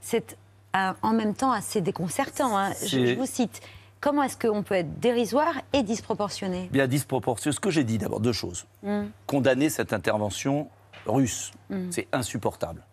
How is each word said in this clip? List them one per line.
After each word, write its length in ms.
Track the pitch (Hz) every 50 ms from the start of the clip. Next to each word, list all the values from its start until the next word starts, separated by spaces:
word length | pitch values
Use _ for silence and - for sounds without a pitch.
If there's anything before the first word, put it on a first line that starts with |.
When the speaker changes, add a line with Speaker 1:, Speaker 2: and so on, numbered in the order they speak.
Speaker 1:
C'est, 360 | - - - 226 - - - - - _ _ - _ _ -
euh, 180 | 190 190 190 185 -
en 120 | - 220 220
même 200 | 226 220 214 190
temps 180 | - 269 262
assez 300 | 247 208 - - - 220
déconcertant, 760 | 170 175 185 - 170 175 - - 269 - - - 294 247 214
hein. 140 | 196 196 202 - -
Je, 60 | -
Speaker 2:
C'est 200 | 208 135 131 123
Speaker 1:
je 80 | 120 123
vous 100 | 226 262
cite. 360 | 254 - - 240 - - - - - - - - - - _
Comment 240 | - 285 285 285 277
est-ce 140 | 247 -
qu'on 260 | - - 226 214 208 196
peut 120 | - 208
être 240 | 185 175 147 156 151
dérisoire 540 | 147 240 240 240 233 190 220 277 302 339 320 269 - - -
et 100 | 285 240
disproportionné ? 880 | 180 226 202 - - 220 - 208 196 - - 202 190 185 180 185 180
Speaker 2:
Bien 160 | 135 139 139
disproportionné. 680 | 131 127 147 135 - 135 127 - - 120 - - 151 143
Ce 60 | -
que 100 | - 202
j'ai 140 | 160 160 135
dit 140 | 110 113
d'abord, 220 | 110 - 104 107 107
deux 140 | 107 123 113
choses. 320 | - - - 87 - - - _ -
Speaker 1:
Hmm. 240 | - 202 208 104 - 208 - - -
Speaker 2:
Condamner 420 | - 143 143 123 135 131 127 143 156
cette 240 | - - 117 - -
intervention 760 | 104 - 117 107 107 104 104 98 - - 135 139 147 151 - - - - - - - -
russe, 460 | - 110 135 135 110 - - - - - - - -
Speaker 1:
Hmm. 200 | 202 190 185 180
Speaker 2:
c'est 160 | 175 - 101 -
insupportable. 720 | - 135 120 - - 117 98 110 - - - 87 82 82 - _